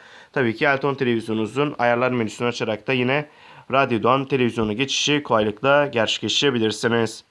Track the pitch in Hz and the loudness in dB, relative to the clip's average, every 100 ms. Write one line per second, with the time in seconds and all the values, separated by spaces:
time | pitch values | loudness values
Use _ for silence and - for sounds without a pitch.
0 | - - - 143 120 110 151 139 143 131 | -18 -20 -8 -2 -2 0 0 0 0 0
1 | 127 117 107 110 107 127 147 - 120 120 | 0 0 -2 -2 -2 -2 -2 0 0 2
2 | 127 123 107 - 120 120 113 107 - 131 | 0 0 -4 -4 -4 -4 -4 -4 -2 -2
3 | 123 139 147 - - - - 131 135 117 | 0 0 -4 -14 -20 -20 -2 0 2 2
4 | 113 131 135 139 120 113 107 104 135 - | 2 2 2 0 0 0 -2 -2 -2 -2
5 | - 147 143 113 107 104 135 143 139 117 | 0 -2 0 0 0 0 2 4 2 0
6 | 107 - 110 - 143 120 110 107 120 117 | -2 -2 -2 0 0 2 0 0 0 2
7 | 110 - - | 0 -4 -20